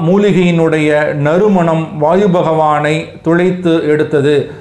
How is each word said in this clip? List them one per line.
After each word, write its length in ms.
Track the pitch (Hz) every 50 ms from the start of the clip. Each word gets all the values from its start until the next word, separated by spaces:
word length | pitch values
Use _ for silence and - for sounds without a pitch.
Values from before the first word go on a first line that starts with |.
| 165
மூலிகையினுடைய 1040 | 165 185 202 202 208 165 185 180 175 170 165 165 160 156 156 151 151 147 151 151 147 147
நறுமணம் 840 | 147 143 151 160 185 214 214 196 180 170 165 160 165 160 156 -
வாயு 320 | 151 147 156 175 196 208 196
பகவானை 920 | 170 185 156 160 160 160 156 151 151 151 151 147 156 160 165 - - -
துளைத்து 680 | - 165 165 170 180 185 180 180 180 170 165 165 -
எடுத்தது. 640 | 147 151 151 156 147 156 147 131 147 147 139 120 - - -